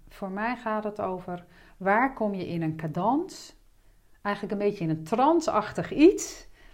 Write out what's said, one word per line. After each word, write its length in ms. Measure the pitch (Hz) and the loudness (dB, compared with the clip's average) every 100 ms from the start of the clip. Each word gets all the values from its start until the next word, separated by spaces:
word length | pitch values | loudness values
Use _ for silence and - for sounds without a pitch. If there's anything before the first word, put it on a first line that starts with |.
| - | -20
Voor 220 | - 190 | -12 -8
mij 260 | 190 226 247 | -4 -4 -4
gaat 280 | 226 214 | -4 -4
het 160 | 214 208 | -4 -4
over 440 | 190 185 180 175 - - - - | -4 -6 -8 -10 -12 -20 -20 -4
waar 360 | 185 214 269 | 2 4 2
kom 200 | 269 214 | 0 -2
je 140 | 190 - | -2 -4
in 140 | 170 | -2
een 140 | 160 160 | -2 -2
cadans, 800 | 160 175 202 285 381 - - - _ _ _ _ _ - | -4 0 2 2 -2 -10 -20 -20 _ _ _ _ _ -8
eigenlijk 320 | 202 202 190 | -6 -4 -4
een 140 | 202 208 | -2 -2
beetje 160 | 208 | 0
in 60 | 165 | -2
een 140 | 156 | -2
transachtig 880 | 160 233 277 339 - 208 - - - | -2 2 4 4 2 0 -2 -6 -4
iets, 540 | - 330 - - - - - - | 6 8 8 -2 -14 -20 -20 -20